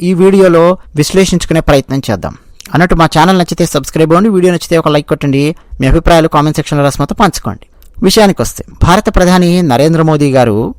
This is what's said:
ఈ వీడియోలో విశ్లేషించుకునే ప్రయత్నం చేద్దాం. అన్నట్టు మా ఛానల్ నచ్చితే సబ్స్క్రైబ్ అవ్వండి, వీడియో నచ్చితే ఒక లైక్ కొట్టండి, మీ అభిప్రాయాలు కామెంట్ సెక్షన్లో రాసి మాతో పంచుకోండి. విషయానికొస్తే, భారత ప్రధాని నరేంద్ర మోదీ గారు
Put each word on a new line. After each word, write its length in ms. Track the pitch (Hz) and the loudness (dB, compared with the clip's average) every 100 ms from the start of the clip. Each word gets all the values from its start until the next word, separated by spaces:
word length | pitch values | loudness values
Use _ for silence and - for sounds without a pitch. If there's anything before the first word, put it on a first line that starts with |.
ఈ 120 | 175 | -4
వీడియోలో 640 | 185 190 196 185 170 170 185 - 147 | 2 2 4 4 4 2 0 -6 -4
విశ్లేషించుకునే 640 | 147 185 190 180 - 165 | -2 0 0 -2 -2 -2
ప్రయత్నం 420 | 160 143 - 135 - | 0 -2 -2 -6 -4
చేద్దాం. 220 | 98 78 - - - - | -6 -8 -14 -20 -20 -6
అన్నట్టు 220 | 160 175 - | -4 0 0
మా 100 | 160 | 2
ఛానల్ 320 | 160 165 190 | 2 2 2
నచ్చితే 280 | 175 170 170 | -2 -2 -2
సబ్స్క్రైబ్ 460 | 151 135 156 156 | -4 -6 -2 0
అవ్వండి, 180 | 170 220 | 2 2
వీడియో 220 | 190 180 | 2 0
నచ్చితే 260 | 175 - 165 | -2 -2 -2
ఒక 100 | 156 | 0
లైక్ 220 | 147 147 | -2 -2
కొట్టండి, 460 | 151 143 139 147 170 - - | -4 -2 -2 -2 -6 -14 -4
మీ 60 | 135 | 0
అభిప్రాయాలు 400 | 165 160 170 160 | 2 4 2 2
కామెంట్ 280 | 156 151 151 | 0 0 -2
సెక్షన్లో 280 | 151 151 | -4 -2
రాసి 140 | 143 - | -2 -2
మాతో 160 | 143 208 | -6 0
పంచుకోండి. 520 | 202 - - 95 - _ - - | -2 -2 -8 -12 -16 _ -20 -4
విషయానికొస్తే, 600 | 190 208 202 - 113 - - - | 0 2 2 0 -4 -6 -16 -2
భారత 320 | - 185 214 196 | 0 0 0 0
ప్రధాని 460 | 180 185 175 175 | 0 2 2 0
నరేంద్ర 400 | 175 120 151 165 | 0 0 2 2
మోదీ 300 | 160 151 147 | 0 0 0
గారు 420 | 131 120 104 135 | 2 0 0 -4